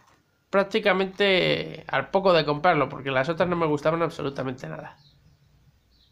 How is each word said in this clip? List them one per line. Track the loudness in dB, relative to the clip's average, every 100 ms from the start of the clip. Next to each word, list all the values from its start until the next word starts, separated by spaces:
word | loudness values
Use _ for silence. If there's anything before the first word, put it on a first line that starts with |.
| _ _ _ _ _
prácticamente | 0 0 0 2 2 0 0 2 4 2 0 -4 -12 -6
al | -4 0
poco | 0 4
de | 4 2
comprarlo, | 0 2 2 0
porque | -4 -4
las | -2 0
otras | 0 0
no | 0
me | 0
gustaban | 0 0 0
absolutamente | -2 -4 -8 -6 -6 -8 -10
nada. | -12 -14 -20 _ _ _ _ _ _ _ _ _ _ _